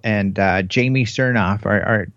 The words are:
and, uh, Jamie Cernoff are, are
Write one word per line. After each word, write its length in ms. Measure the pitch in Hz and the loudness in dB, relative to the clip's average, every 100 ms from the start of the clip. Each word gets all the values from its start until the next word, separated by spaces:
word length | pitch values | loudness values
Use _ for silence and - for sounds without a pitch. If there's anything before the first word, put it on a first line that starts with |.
and, 340 | 110 104 98 95 | -2 0 0 0
uh, 240 | 98 92 | 2 2
Jamie 440 | 92 127 127 131 113 | 0 0 0 0 0
Cernoff 600 | - 127 120 92 104 98 | -2 0 2 0 0 0
are, 160 | 104 | 0
are 260 | - 107 92 | 0 -2 -2